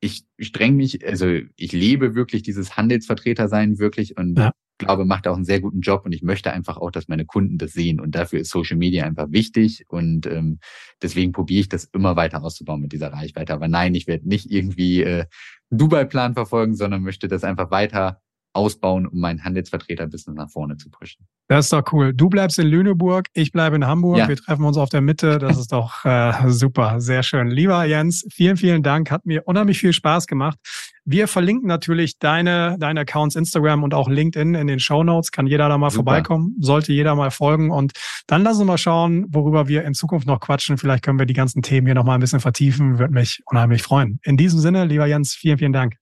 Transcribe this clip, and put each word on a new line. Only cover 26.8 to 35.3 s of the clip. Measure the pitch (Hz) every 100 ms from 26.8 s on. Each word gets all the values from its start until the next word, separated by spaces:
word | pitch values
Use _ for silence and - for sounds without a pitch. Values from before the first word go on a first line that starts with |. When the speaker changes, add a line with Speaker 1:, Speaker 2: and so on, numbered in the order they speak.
| 113 113
Speaker 2:
sehr | 120 127
schön. | 127 143 120
Lieber | 123 185 175 160
Jens, | 151 160 170 214
vielen, | - 175 190
vielen | 180 170
Dank. | 143 147 156
Hat | 156 -
mir | 156 -
unheimlich | 185 208 190
viel | 185
Spaß | 165 151 165 175
gemacht. | 139 143 151 - - - _ -
Wir | 151 208
verlinken | - 175 226 240
natürlich | 170 - 165 160 -
deine, | 151 160 175 175 170 175
deine | 151 156
Accounts | 143 151 151 160
Instagram | 165 170 151 147
und | 143
auch | 143 127
LinkedIn | 139 160 165 156 170
in | 147
den | 131
Shownotes. | - 147 165 170 165